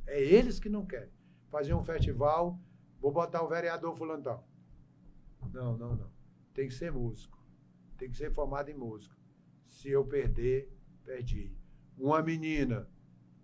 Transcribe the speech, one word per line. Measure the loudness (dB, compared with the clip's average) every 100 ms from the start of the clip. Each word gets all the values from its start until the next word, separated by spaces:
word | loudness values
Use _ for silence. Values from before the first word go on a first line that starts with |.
| -2
é | 0
eles | 8 8 8 2
que | -2
não | -4
querem, | -4 -8 -12 -18 -20 -20 -8
fazer | -4 0
um | 0
festival, | 0 0 0 2 2 4 2 -2 -12 -20 -20 -2
vou | 0
botar | 2 0 0
o | 0
vereador | 0 -2 -2 -4 -6
fulano | -6 -6
tal. | -6 -8 -10 -20 -20 -20 -20 -20 -20 -20 -20 -14 -10
Não, | -6 -4 -4
não, | -4 -4
não, | -6 -14 -20 -20 -12
tem | -6 -6
que |
ser | -4 -4
músico, | -2 -2 -4 -12 -20 -20 -20 -20 -20 -20 -12
tem | -8
que | -6
ser | -2
formado | 0 0 -2 -6
em |
música, | -8 -8 -10 -14 -20 -20 -20 -20 -20 -20
se | -16 2
eu | 2
perder, | 4 2 4 4 4 2 -2 -12 -20 -20 -12
perdi. | -8 -2 -2 -4 -10 -14 -20 -20 -4
Uma | 2 4
menina | 2 0 0 0 2 0 -4 -16 -20 -20 -20 -20